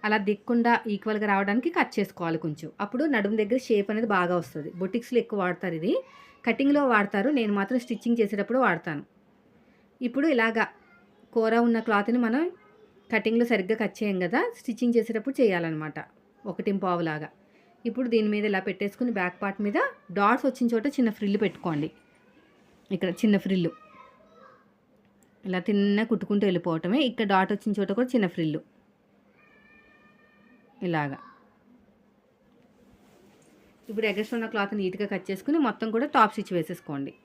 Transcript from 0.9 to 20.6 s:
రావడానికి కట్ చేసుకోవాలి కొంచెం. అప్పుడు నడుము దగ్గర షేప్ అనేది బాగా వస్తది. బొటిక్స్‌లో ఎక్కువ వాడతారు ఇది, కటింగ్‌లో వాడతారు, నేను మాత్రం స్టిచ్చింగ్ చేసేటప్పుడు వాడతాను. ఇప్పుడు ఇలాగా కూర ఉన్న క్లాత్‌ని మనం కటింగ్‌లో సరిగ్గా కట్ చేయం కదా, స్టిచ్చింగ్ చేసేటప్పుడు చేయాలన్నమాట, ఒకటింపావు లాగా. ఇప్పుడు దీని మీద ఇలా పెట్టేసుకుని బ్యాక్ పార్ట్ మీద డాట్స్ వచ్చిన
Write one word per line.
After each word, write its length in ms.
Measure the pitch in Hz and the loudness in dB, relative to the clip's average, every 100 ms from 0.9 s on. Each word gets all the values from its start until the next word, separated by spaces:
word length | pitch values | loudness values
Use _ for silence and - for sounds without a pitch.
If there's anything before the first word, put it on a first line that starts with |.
| 202 220 214 214 | -4 -2 -2 2
రావడానికి 380 | 196 202 220 330 | 2 2 0 0
కట్ 220 | 339 254 | 0 0
చేసుకోవాలి 440 | - 190 - 170 160 | 0 -4 -2 -4 -2
కొంచెం. 300 | 165 151 160 - | -4 -8 -12 -8
అప్పుడు 240 | 202 247 311 | -6 -2 0
నడుము 240 | 240 202 214 | 2 0 0
దగ్గర 220 | 208 247 | 0 -2
షేప్ 240 | - 214 202 | 2 0 0
అనేది 180 | 214 226 | -2 0
బాగా 220 | 190 175 180 | 2 2 0
వస్తది. 340 | 165 156 147 175 | -2 -10 -10 -8
బొటిక్స్‌లో 380 | 196 233 233 240 | -4 -4 0 -2
ఎక్కువ 180 | 233 208 | 0 -2
వాడతారు 360 | 180 175 185 165 | -2 -2 -6 -4
ఇది, 140 | 180 453 - - - - | -2 -2 -4 -20 -20 -6
కటింగ్‌లో 380 | - 233 269 285 269 | -2 0 2 4 4
వాడతారు, 420 | 220 202 208 226 285 | 2 2 0 0 0
నేను 140 | 220 | 0
మాత్రం 260 | 202 196 247 | 0 0 -2
స్టిచ్చింగ్ 340 | 240 214 233 233 | -4 -6 -2 0
చేసేటప్పుడు 400 | 208 202 196 247 233 | 0 0 -2 2 2
వాడతాను. 360 | 170 180 147 - _ _ _ _ _ _ _ _ _ | 0 -4 -8 -10 _ _ _ _ _ _ _ _ _
ఇప్పుడు 280 | 247 254 311 | -4 0 2
ఇలాగా 380 | 254 226 220 - - _ - _ _ - | 4 2 2 -2 -4 _ -20 _ _ -4
కూర 220 | 233 220 233 233 | 0 2 4 4
ఉన్న 120 | 226 226 | 2 2
క్లాత్‌ని 340 | 208 202 247 226 | 0 2 0 2
మనం 180 | 247 349 - - - - _ _ | 0 -2 -6 -20 -20 -20 _ _
కటింగ్‌లో 340 | 220 220 226 233 | -2 2 2 2
సరిగ్గా 260 | 214 185 220 | 2 0 -2
కట్ 140 | 202 - | -2 -2
చేయం 180 | 208 190 | -2 0
కదా, 180 | 175 240 466 466 | 0 0 -2 -4
స్టిచ్చింగ్ 340 | - 220 240 233 | -8 -2 2 2
చేసేటప్పుడు 400 | 220 220 220 277 | 2 -4 -4 2
చేయాలన్నమాట, 580 | 226 180 165 156 156 151 - _ _ _ | 4 4 0 -4 -6 -10 -14 _ _ _
ఒకటింపావు 580 | 202 170 226 196 190 175 165 | -10 -6 -2 -2 0 0 -2
లాగా. 180 | 151 151 _ _ _ _ _ | -4 -8 _ _ _ _ _
ఇప్పుడు 220 | 240 240 247 | -6 -4 0
దీని 200 | 226 214 | 2 2
మీద 160 | 208 214 | 0 0
ఇలా 100 | 190 190 | 0 -2
పెట్టేసుకుని 440 | 180 202 - 247 196 | -4 -6 -2 -2 0
బ్యాక్ 180 | 180 - | -2 -2
పార్ట్ 180 | 196 190 208 | -6 -2 -2
మీద 120 | 277 539 - - 185 | 0 -2 -4 -8 2
డాట్స్ 300 | 202 254 269 | 2 4 0
వచ్చిన 200 | 254 | 0